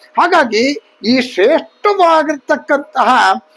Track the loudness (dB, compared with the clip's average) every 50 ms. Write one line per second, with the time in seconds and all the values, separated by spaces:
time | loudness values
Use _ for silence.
0 | -20 _ -4 -2 0 2 2 0 0 0 0 -2 -2 -2 -2 -6 -10 _ _ _
1 | -2 -2 0 0 -2 -2 -2 0 2 2 2 0 -2 -6 _ _ -2 -2 0 2
2 | 2 2 2 2 0 -2 -4 -6 -4 -4 -4 -4 -2 -2 -4 -4 -4 -4 -4 -2
3 | 0 2 2 2 2 2 0 -2 -6 _ _